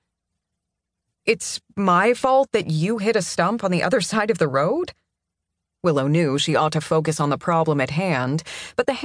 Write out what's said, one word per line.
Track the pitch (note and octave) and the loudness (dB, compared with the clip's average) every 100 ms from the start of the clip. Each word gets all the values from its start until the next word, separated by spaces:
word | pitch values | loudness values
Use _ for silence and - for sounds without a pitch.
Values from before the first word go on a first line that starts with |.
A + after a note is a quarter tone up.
| _ _ _ _ _ _ _ _ _ _ _ _ - | _ _ _ _ _ _ _ _ _ _ _ _ -4
"It's | A3+ - - _ - | -2 -4 -12 _ -2
my | F#3+ F3 A3 B3 | 2 4 4 2
fault | C4 C4+ C4+ | 2 2 2
that | G#3+ E3+ | -2 -2
you | D#3 F3+ A3+ | -2 -2 -2
hit | G3+ G#3+ | 0 0
a | |
stump | E3+ - F3 A#3 | -2 0 0 0
on | F#3+ | 0
the | F3 | 0
other | E3+ A#3 | 2 0
side | E3+ A3 G#3 | 0 -2 0
of | G3 | 0
the | D#3 | 0
road?" | C3+ E3 D4+ F4+ - _ _ _ _ _ _ _ - | 2 0 0 -4 -10 _ _ _ _ _ _ _ -4
Willow | F3 C#3 C#3 | 0 2 2
knew | D#3+ D3+ C#3+ | 2 2 0
she | D#3+ C3 | 0 2
ought | D#3 | 2
to | D#3 | 0
focus | - D#3+ D#3 D3+ | 0 0 0 0
on | D3 | 0
the | C3 | 0
problem | - E3 D#3+ C#3+ | 0 0 2 0
at | C3 | 0
hand, | C#3+ F#3+ C3+ B2+ D#3 - - - - | -2 0 0 0 -2 -6 -16 -8 -4
but | B3 | -2
the | B3+ | -2